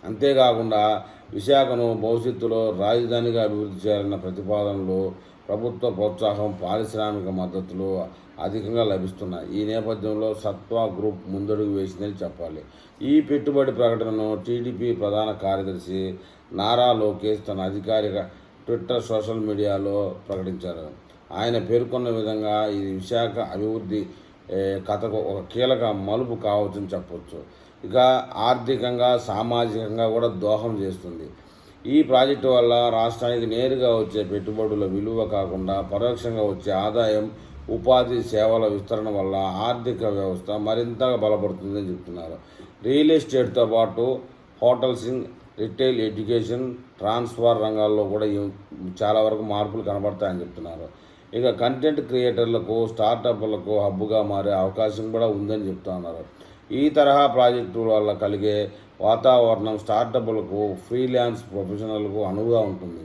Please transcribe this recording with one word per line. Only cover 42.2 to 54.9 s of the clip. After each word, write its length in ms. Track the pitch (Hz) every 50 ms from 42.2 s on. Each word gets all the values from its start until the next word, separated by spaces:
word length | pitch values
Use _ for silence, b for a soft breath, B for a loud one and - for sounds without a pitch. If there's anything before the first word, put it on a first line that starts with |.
| 82 82 82 80 B B B B B B B _
రియల్ 300 | - 117 135 147 151 156
ఎస్టేట్తో 540 | 160 156 147 - 135 131 123 - 120 123 117
పాటు 520 | 107 110 113 113 101 95 113 117 127 131 127 - - - - - - - -
హోటల్సింగ్, 600 | - 120 123 120 123 131 123 107 104 120 127 127 - - - - - - _ -
రిటైల్, 420 | 107 110 92 - 131 131 123 117
ఎడ్యుకేషన్, 720 | 110 107 101 101 107 101 120 117 107 95 120 123 131 127 117
ట్రాన్స్ఫర్ 880 | - - - - - 95 104 110 120 120 117 - 120 117 117 117 110
రంగాల్లో 420 | 107 110 107 107 107 107 107 107 104
కూడా 220 | 98 98 107 107
ఈ 220 | 107 101 101 101 98 95 - - - - - 92 92 92 -
చాలా 180 | 110 104 107 110
వరకు 220 | 110 110 107 107
మార్పులు 400 | 107 107 101 104 104 104 101 113
కనబడతాయని 580 | 101 104 101 101 98 104 98 92 107 98 90 90
చెప్తున్నారు. 480 | 85 87 - - 107 85 82 82 82 78 B B B B B B B B -
ఇక 140 | 113 123 123
కంటెంట్ 500 | - - 120 123 135 127 131 156 151 139
క్రియేటర్లకు, 840 | - - 123 127 123 123 110 107 117 113 117 113 90 95 110 113 113
స్టార్టప్లకు 920 | 110 113 - 107 107 120 120 - 123 113 101 107 107 107 98 90 98 107 104
హబ్‌గా 420 | 101 101 95 95 107 104 110 110
మారే 300 | 104 101 101 98 98 101
అవకాశం 600 | 101 95 95 95 95 110 110 110